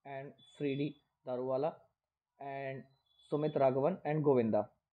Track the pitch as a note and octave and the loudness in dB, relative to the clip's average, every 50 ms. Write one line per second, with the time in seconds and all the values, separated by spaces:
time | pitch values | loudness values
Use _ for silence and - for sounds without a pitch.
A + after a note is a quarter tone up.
0 | - C#3+ C#3 C3+ C#3 C#3+ - _ - _ - - D3 C#3+ C3+ C#3 C#3+ D3 C#3+ _ | -16 -14 -12 -12 -12 -12 -16 _ -20 _ -10 -4 -4 -2 -2 -2 -4 -4 -6 _
1 | _ _ _ _ - B2+ B2+ B2 B2+ C3 C3 C3 C#3+ E3+ - - _ _ _ _ | _ _ _ _ -10 -8 -6 -4 -4 -2 -2 0 -2 -2 -4 -6 _ _ _ _
2 | _ _ _ _ _ _ _ - C3+ C#3 C#3 C#3 C#3 C3+ C3+ C3+ - _ _ _ | _ _ _ _ _ _ _ -16 -12 -10 -10 -8 -8 -8 -8 -8 -12 _ _ _
3 | _ _ _ _ _ - - D3 D3+ D3+ D3 D3+ C#3 C3 B2+ C3+ C3+ D#3+ F#3+ - | _ _ _ _ _ -4 -2 -2 0 0 2 4 4 4 4 4 2 0 0 -2
4 | - D3 D3+ D#3 C#3+ D3 C3+ B2+ A2+ A2 G#2 G#2 G2+ - _ _ _ _ | -2 -2 0 2 4 4 6 6 4 4 2 0 0 -2 _ _ _ _